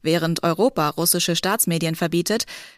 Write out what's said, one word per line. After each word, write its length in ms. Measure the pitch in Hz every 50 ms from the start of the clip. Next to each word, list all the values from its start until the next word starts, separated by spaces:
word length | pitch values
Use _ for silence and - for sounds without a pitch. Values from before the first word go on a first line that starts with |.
Während 420 | - 160 165 175 165 165 165 - -
Europa 460 | 170 165 175 208 269 - 180 156 147
russische 480 | - - 165 175 - 175 - - 170
Staatsmedien 580 | - - 185 208 233 - 180 170 165 165 165 160
verbietet, 500 | - 175 165 160 170 170 - 208 226 - - - - - - -